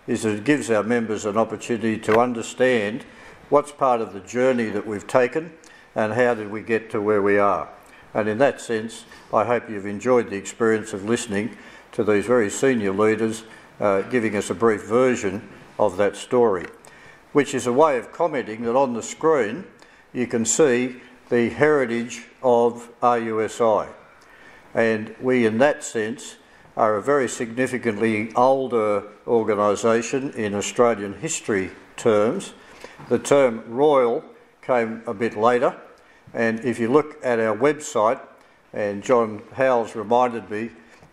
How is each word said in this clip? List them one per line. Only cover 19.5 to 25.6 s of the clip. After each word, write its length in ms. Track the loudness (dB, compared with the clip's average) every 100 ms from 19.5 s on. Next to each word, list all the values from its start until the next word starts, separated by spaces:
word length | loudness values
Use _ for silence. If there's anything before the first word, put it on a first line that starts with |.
| -4 -12 -20 -20 -20 _
you 160 | -6 -2
can 160 | -2
see 540 | 0 4 4 4 0 -6 -20 -18 -2
the 180 | 2 2
heritage 760 | 2 2 2 0 -2 -6 -12 -18 -4
of 460 | 2 4 4 0 -14 -2
R 160 | 0 2
U 220 | 0 -2
S 200 | -2 0
I. 260 | 2 2 0 -10 -20 -20 -20 -20 -20 -20 -8
And 420 | 0 0 0 -4 -6
we, 240 | 0 2 2
in 120 |
that 260 | 4